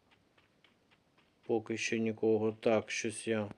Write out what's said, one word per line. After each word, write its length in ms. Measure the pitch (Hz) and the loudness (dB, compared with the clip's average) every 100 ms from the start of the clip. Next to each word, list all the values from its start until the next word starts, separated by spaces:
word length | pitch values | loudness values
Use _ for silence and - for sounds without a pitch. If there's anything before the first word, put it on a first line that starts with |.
| _ _ _ _ _ _ _ _ _ _ _ _ _ _ - | _ _ _ _ _ _ _ _ _ _ _ _ _ _ -2
Поки 300 | 113 110 113 | -2 -2 -4
що 200 | - 117 | -2 0
нікого. 560 | 113 110 113 110 110 | 0 2 2 4 2
Так, 380 | 107 120 110 - | 0 2 2 0
щось 380 | - 117 101 - | -6 -6 -6 -2
я. 200 | 110 101 | -2 -2